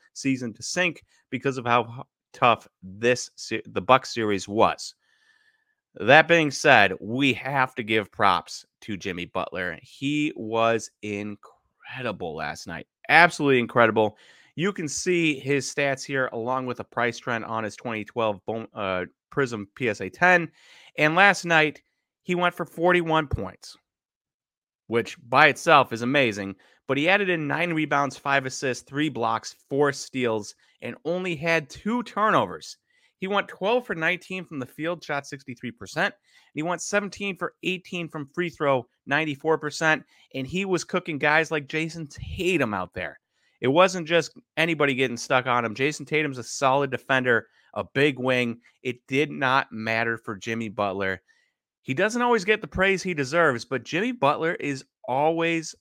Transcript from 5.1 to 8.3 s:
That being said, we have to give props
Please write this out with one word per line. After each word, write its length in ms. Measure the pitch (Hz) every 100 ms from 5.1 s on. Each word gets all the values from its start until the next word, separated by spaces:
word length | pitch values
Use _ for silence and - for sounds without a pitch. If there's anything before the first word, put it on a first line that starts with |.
| _ _ _ _ _ _ _ _
That 340 | - 101 147 160
being 220 | 170 151
said, 420 | - 151 120 98 90
we 320 | 101 123 139
have 420 | 113 131 139 131 -
to 60 |
give 300 | 110 110 98
props 540 | - 101